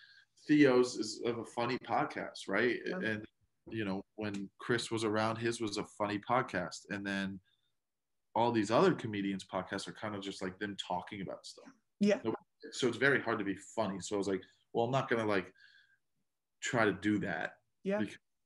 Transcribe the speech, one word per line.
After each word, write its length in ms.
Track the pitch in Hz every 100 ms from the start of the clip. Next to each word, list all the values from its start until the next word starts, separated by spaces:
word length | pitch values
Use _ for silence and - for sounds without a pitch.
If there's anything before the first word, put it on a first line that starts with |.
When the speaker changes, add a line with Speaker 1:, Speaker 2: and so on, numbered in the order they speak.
| - - _ _ -
Speaker 1:
Theo's 480 | 147 139 123 123 -
is 280 | 110 - 113
of 140 | 117
a 40 | 107
funny 340 | - 120 123
podcast, 680 | - 110 151 101 - - -
right? 320 | 98 123 101 -
Speaker 2:
Yeah. 120 | 185
Speaker 1:
And, 260 | 110 107 107 _ _ _ -
you 120 | 113
know, 220 | 104 95 - -
when 320 | 107 101 95 -
Chris 320 | - 120 -
was 120 | 113
around, 340 | 110 107 110 113
his 220 | 117 117
was 180 | 110 104
a 60 | - -
funny 220 | 104 104
podcast. 600 | - 123 127 95 82 - -
And 120 | 101
then 360 | 98 98 95 95 _ _ _ _ _ _ _ _ _ 110
all 160 | 117
these 180 | 117 101
other 240 | 120 185
comedians' 500 | - 113 104 98 95
podcasts 440 | - 95 92 98 -
are 40 |
kind 200 | - 110 101
of 60 |
just, 220 | 98 92
like, 160 | 95 92
them 180 | 104 98
talking 440 | - 90 - 104
about 260 | 95 - -
stuff. 180 | - - - _ -
Speaker 2:
Yeah. 180 | 208 196
Speaker 1:
Nobody, 200 | - - _ _ -
so 140 | - 123
it's 100 | 110
very 220 | 135 127
hard 200 | 117 107
to 60 | 98
be 100 | 95 - -
funny. 240 | 107 95
So 140 | - 104
I 40 |
was 80 | 98
like, 160 | 95 - _ _
"Well, 120 | 113 120
I'm 60 |
not 180 | 131 127
gonna, 160 | 117 107
like, 260 | 98 90 - - - _ _ _ _ _ _ _ -
try 240 | - 123 107
to 80 |
do 240 | 92 104 104
that." 340 | 98 80 104 - _ _
Speaker 2:
Yeah. 160 | 190 202
Speaker 1:
Bec-, 200 | 202 - _ _